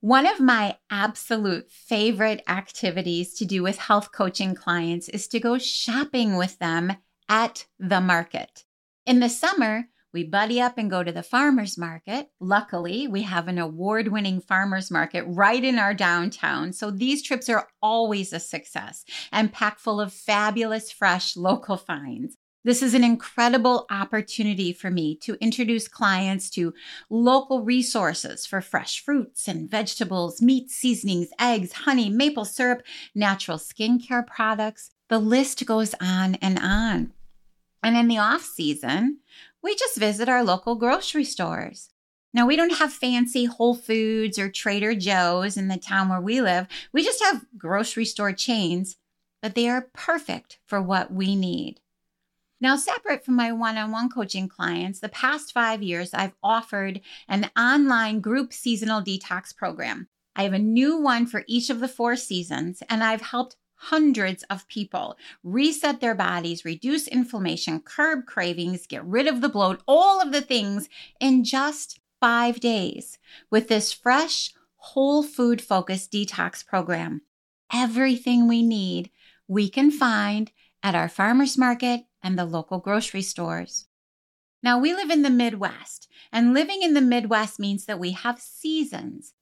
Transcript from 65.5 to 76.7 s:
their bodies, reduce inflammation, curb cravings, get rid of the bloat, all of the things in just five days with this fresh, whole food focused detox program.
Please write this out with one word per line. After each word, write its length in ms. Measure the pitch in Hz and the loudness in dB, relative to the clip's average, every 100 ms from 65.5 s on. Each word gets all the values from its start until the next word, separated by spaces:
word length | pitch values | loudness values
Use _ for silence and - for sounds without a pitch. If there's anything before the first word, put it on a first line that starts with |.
| 208 294 294 302 254 | 2 2 2 0 0
their 160 | 240 208 | -2 0
bodies, 480 | 180 175 170 170 | 0 -2 -4 -6
reduce 460 | 170 160 254 302 294 | -6 -6 -2 -2 0
inflammation, 720 | 247 240 226 185 165 - 160 | 0 0 -2 -4 -2 -4 -6
curb 440 | - - 302 302 240 | -8 -2 0 0 -4
cravings, 640 | - 175 170 175 180 - | -4 -2 -2 -2 -4 -6
get 180 | 135 170 | -12 -2
rid 220 | 214 277 | 0 2
of 140 | 254 | 2
the 80 | 262 | 0
bloat, 340 | 208 196 185 - | 2 2 0 4
all 360 | 294 381 381 | 6 8 6
of 100 | 349 | 4
the 100 | 285 | 0
things 460 | - 247 202 202 - - - _ | 0 0 0 -4 -6 -16 -20 _
in 240 | 269 254 | 4 4
just 560 | 233 262 285 294 - - _ _ | 4 0 0 -4 -12 -16 _ _
five 400 | 240 233 240 240 | 2 4 2 0
days 580 | 240 220 180 - - - _ - _ | 0 0 -2 -8 -16 -20 _ -20 _
with 160 | 214 226 | 0 2
this 240 | 220 208 | 0 0
fresh, 640 | - - 262 320 - - - _ _ | -2 2 2 2 -2 -6 -10 _ _
whole 460 | - - 269 294 | -6 0 4 4
food 380 | 294 - 240 233 | 0 0 2 2
focused 480 | - 190 180 190 - | 2 0 0 -6 -4
detox 560 | 208 196 - 175 - | -4 -4 -4 -6 -6
program. 560 | - | -4